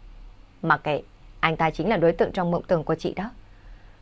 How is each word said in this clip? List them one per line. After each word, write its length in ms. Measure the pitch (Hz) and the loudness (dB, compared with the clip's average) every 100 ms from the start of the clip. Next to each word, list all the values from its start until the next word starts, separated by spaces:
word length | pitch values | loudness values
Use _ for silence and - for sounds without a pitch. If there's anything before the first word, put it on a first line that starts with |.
| - - - - - - | -20 -20 -20 -20 -20 -2
"Mặc 220 | 165 147 | 2 2
kệ, 180 | 151 143 - - - - | 2 -2 -4 -20 -20 -2
anh 180 | 165 156 | -2 2
ta 120 | 165 | 0
chính 200 | - 196 | 0 0
là 80 | 202 | 2
đối 140 | 165 | 4
tượng 200 | 175 214 | 2 0
trong 200 | 190 175 | 0 0
mộng 120 | 175 - | 0 0
tưởng 160 | 170 | 0
của 120 | 151 | 0
chị 180 | 160 - | -4 -4
đó. 180 | - 214 - - - - - - - | -6 -10 -12 -20 -20 -20 -20 -20 -20